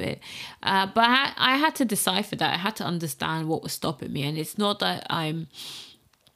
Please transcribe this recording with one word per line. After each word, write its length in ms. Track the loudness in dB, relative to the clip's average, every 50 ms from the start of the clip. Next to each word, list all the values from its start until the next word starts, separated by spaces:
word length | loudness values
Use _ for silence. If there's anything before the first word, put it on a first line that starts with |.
it?" 180 | -2 -4 -4 -6 -10 -14 -14 -14 -14 -14 -14 -6 -2
Uh, 240 | 2 2 2 2
but 180 | 2 4 4 6
I, 260 | 6 6 4 4 2 0
I 200 | 2 4 4 6
had 180 | 6 4 4 4
to 100 | 2 2
decipher 500 | 2 2 2 2 2 2 0 -2 -2 -2
that. 180 | 0 2 2 2
I 20 |
had 180 | 0 -2 -4 -4
to 60 | -4 -4
understand 640 | -4 -2 -2 -2 -4 -4 -4 -2 -2 0 -2 0
what 140 | -2 -2 -2
was 100 | -2 -6
stopping 400 | -6 -4 -4 -4 -4 -4 -8 -6
me. 120 | -4 -2 -2
And 140 | -2 -2 -4
it's 180 | -6 -6 -2
not 220 | 0 0 0 0 0
that 260 | 0 -2 -2 -2 -4 -4
I'm, 380 | -2 -2 0 -2 -2 -4 -6 -10 -12 -14 -14 -12 -12 -14 -16 -18 -20 _ _ _ _ _ _ _ _